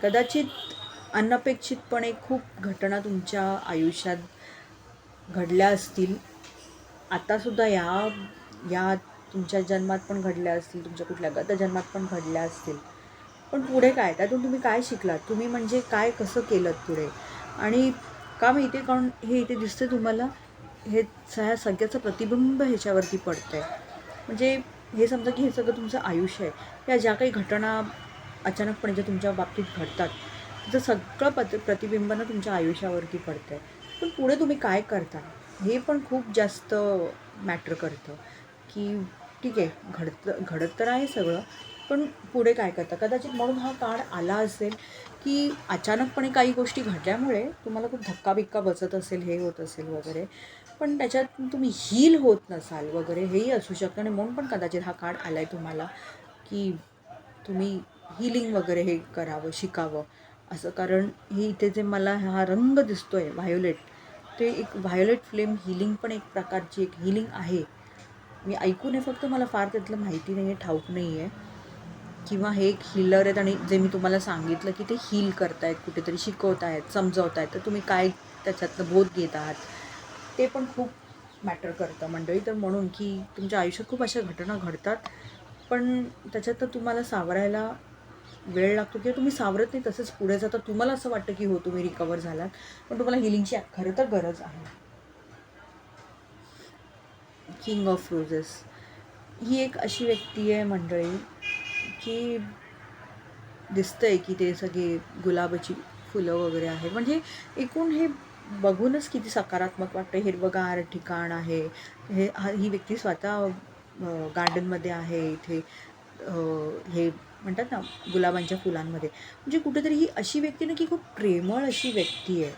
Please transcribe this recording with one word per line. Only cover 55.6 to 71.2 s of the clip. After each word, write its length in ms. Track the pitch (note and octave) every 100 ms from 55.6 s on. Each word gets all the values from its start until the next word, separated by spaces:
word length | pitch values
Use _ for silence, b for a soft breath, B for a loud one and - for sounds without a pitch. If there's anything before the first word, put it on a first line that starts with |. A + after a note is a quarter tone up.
| D#3+ D#3 E3+ B B B B - -
की 260 | G3+ G3 E3 - _ - - - - -
तुम्ही 320 | F#3+ G3 F#3+ - - - E3+
हीलिंग 340 | A#3+ A#3+ A3+
वगैरे 280 | G#3 F3 F3
हे 160 | F3+ E3+
करावं, 520 | - - D#3+ D3+ D#3+
शिकावं 500 | D#3+ F#3+ F3+ E3 D3+ D3+ B B B -
असं. 180 | E3+ E3+
कारण 380 | F#3 F#3 F#3+ G3+ - -
हे 160 | G3+ G#3+
इथे 220 | G3 G3+
जे 120 | G3
मला 320 | G3+ G3+ F#3+
हा 300 | G3+ F#3+ F#3+
रंग 340 | F#3+ F#3+ B3 C#4
दिसतोय 500 | C#4 G3 - F#3+ D#3
व्हायोलेट, 480 | F3 F3+ F3 F3+ D#3+ - B B - - -
ते 80 | A#3
एक 280 | A#3 G#3 G3+
व्हायोलेट 460 | F#3 F3+ G3 A#3+
फ्लेम 320 | - G#3+ G#3+ G#3+ F#3
हीलिंग 280 | F3+ G#3
पण 180 | G#3 A#3
एक 80 | A3 -
प्रकारची 500 | - F#3 F#3+ F3 -
एक 80 | F#3 F3
हीलिंग 280 | F3 G3 A3+
आहे. 300 | G#3+ E3+ F3+ D#3 - B B B - - - F#3+
मी 80 |
ऐकून 400 | G3 F#3+ F#3 C4+
आहे 180 | C4 C4+
फक्त, 120 | B3+
मला 200 | C#4 C4 B3
फार 220 | G#3+ G3+
त्यातलं 280 | G#3+ G3 G#3+
माहिती 380 | G#3 D#3+ D#3+
नाही 120 | G3 F#3+
आहे, 80 |
ठाऊक 280 | G3 F3+ D#3 D#3+
नाही 320 | F3+ F3 D#3